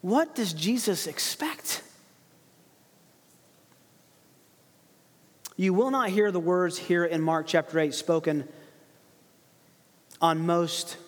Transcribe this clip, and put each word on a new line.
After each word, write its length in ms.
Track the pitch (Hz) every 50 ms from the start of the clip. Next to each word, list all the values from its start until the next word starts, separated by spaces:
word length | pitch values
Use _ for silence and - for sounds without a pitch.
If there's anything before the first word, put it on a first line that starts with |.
What 320 | - 180 220 285 320 311 -
does 180 | 269 220 180
Jesus 540 | 160 156 156 196 247 247 - 220 185 - -
expect?" 760 | 160 143 - - - - - 302 320 - - - - - - - - - - - _ _ _ _ _ _ _ _ _ _ _ _ _ _ _ _ _ _ _ _ _ _ _ _ _ _ _ _ _ _ _ _ _ _ _ _ _ _ _ _ _ _ _ _ _ _ _ _ _ _ _ _ _ _ _ _ _ _ _ _ _ _ _ _ _ _ _ _ - -
You 160 | - 185 190
will 180 | 180 196 247 262
not 200 | 269 262 240 196
hear 200 | 190 208 208 208
the 100 | 180 180
words 380 | 165 170 180 180 180 170 170 -
here 260 | - - 175 175 170
in 180 | 170 165 160
Mark 240 | 160 160 165 160 156
chapter 320 | - - 170 147 - 156 165
eight 160 | 156 147 127
spoken 540 | - - - 165 160 160 160 151 147 135 - - - - - - - - _ - _ _ _ _ _ _ _ _ _ _ _ _ _ _ _ _ _ _ _ _ _ _ _ - -
on 260 | 165 165 160 160 165
most 520 | 170 170 170 170 160 - - - - - - -